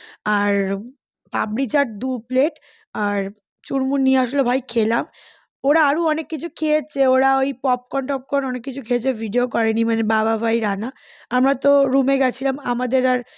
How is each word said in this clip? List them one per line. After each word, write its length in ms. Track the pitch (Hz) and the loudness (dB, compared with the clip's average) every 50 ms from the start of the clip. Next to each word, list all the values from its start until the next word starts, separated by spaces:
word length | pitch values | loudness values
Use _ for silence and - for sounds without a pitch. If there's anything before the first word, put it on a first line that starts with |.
| - - - _ - | -20 -20 -20 _ -4
আর 540 | 214 208 202 208 202 202 202 196 190 196 196 220 247 269 _ _ _ _ _ _ _ | -2 0 0 2 0 0 0 0 -2 -4 -6 -8 -12 -18 _ _ _ _ _ _ _
পাপড়ি 360 | - 220 214 208 208 233 277 | -4 -4 -4 -2 -2 -2 -2
চাট 220 | 214 - 294 285 233 | 0 0 0 0 -2
দু 300 | 214 202 233 262 262 233 | -4 -6 -6 -4 -4 -6
প্লেট, 340 | 226 - 247 254 277 330 320 - _ _ _ _ _ _ - | -6 -2 0 0 0 0 -2 -6 _ _ _ _ _ _ -6
আর 360 | 220 214 202 202 202 196 196 202 _ _ _ _ _ - | -4 -2 -2 -2 -2 -4 -6 -8 _ _ _ _ _ -10
চুরমুর 380 | - 269 269 262 262 277 277 | -6 -4 -2 -2 0 0 2
নিয়ে 180 | 269 262 262 262 | 2 2 4 2
আসলো, 260 | 254 233 262 285 254 | 2 0 0 0 0
ভাই 160 | 240 247 269 262 - | 2 0 -2 -2 -2
খেলাম। 360 | - 240 214 220 226 233 311 - _ - - - - _ _ _ _ _ - | -2 0 0 2 0 0 -2 -4 _ -20 -20 -20 -20 _ _ _ _ _ 0
ওরা 180 | 277 302 330 311 | 2 2 4 4
আরও 220 | 277 294 330 339 | 2 2 2 0
অনেক 220 | 320 302 311 320 - | 0 0 -2 -4 -6
কিছু 200 | 330 262 294 330 - | -8 -8 -8 -8 -6
খেয়েছে, 500 | - 311 302 302 311 254 - - 277 269 | -2 0 0 0 0 -2 -4 -2 0 2
ওরা 300 | 262 254 262 262 269 269 | 4 4 4 4 2 2
ওই 160 | 269 269 277 262 | 2 0 -2 -2
পপকর্ন 540 | - - 277 247 247 - _ - 269 262 | -2 0 0 0 0 -2 _ -6 -4 -4
টপকর্ন 400 | 262 277 262 254 - - 277 269 | -4 -4 -6 -4 -4 -4 -2 -2
অনেক 160 | 262 247 247 233 | -2 -6 -6 -8
কিছু 200 | 277 240 277 226 | -8 -10 -8 -4
খেয়েছে, 300 | - 240 240 220 269 247 | -2 -2 0 0 -2 -2
ভিডিও 360 | 214 226 214 196 247 247 240 | -2 -4 -2 0 0 0 0
করেনি, 360 | 233 240 226 220 220 226 226 | 0 0 0 0 2 0 0
মানে 180 | 226 226 226 226 | 0 0 0 0
বাবা, 360 | 208 226 220 220 220 226 214 | 0 0 2 2 0 0 0
ভাই, 220 | 226 226 226 233 | 0 0 0 0
রানা। 320 | 220 208 196 196 214 254 - - - - - - - _ | 0 -2 -2 -4 -6 -8 -10 -12 -20 -20 -20 -20 -10 _
আমরা 240 | 240 254 254 269 277 | 0 2 2 2 2
তো 300 | 269 - 285 285 285 277 | 2 2 4 4 4 4
রুমে 340 | 269 254 277 262 262 277 262 | 4 2 2 2 2 2 2
গেছিলাম, 400 | 269 254 277 - 269 269 262 294 | 2 0 0 -2 -2 -4 -4 -4
আমাদের 480 | 269 254 247 240 247 240 254 262 254 | -4 -4 -2 -2 -2 0 0 2 2
আর 160 | 254 254 247 233 - - | 2 0 -2 -4 -8 -16